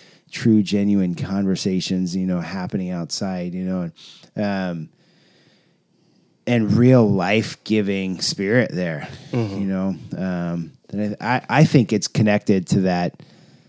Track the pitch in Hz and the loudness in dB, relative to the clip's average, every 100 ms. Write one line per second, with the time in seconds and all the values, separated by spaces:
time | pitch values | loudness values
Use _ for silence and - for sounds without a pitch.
0 | - _ _ - 120 110 92 101 101 101 | -20 _ _ -2 4 4 4 0 2 2
1 | 90 85 90 98 98 92 98 92 - 92 | 0 -2 -4 -2 0 -2 -2 -2 -2 -2
2 | 92 92 92 90 82 95 90 101 90 90 | -2 -2 -2 -2 -4 -8 -6 -6 -4 -6
3 | 82 - 98 92 87 90 92 92 87 - | -6 -6 -6 -6 -6 -6 -4 -4 -6 -10
4 | - - - - 104 98 92 85 80 _ | -20 -20 -14 -6 -4 -2 -4 -6 -10 _
5 | _ _ _ _ _ _ _ _ _ _ | _ _ _ _ _ _ _ _ _ _
6 | _ _ _ _ - 120 104 107 123 127 | _ _ _ _ -2 0 2 4 6 8
7 | 110 95 90 110 104 - - 107 98 98 | 6 4 2 2 0 -6 -2 0 0 -2
8 | 95 87 - - 98 123 117 85 87 78 | -4 -4 -4 -4 0 0 0 -2 -4 -6
9 | - - - 127 110 101 98 95 95 92 | -10 -16 -8 -4 -4 -4 -4 -2 -2 -4
10 | - - 92 90 87 85 82 - _ 101 | -8 -6 -4 -4 -4 -6 -8 -14 _ -6
11 | 104 104 113 127 - 131 156 147 107 104 | -4 -4 -4 -4 0 4 6 4 4 0
12 | - - 107 104 - 95 87 101 92 87 | -2 0 2 2 2 0 2 0 2 0
13 | 87 - - - _ _ | -2 -6 -16 -20 _ _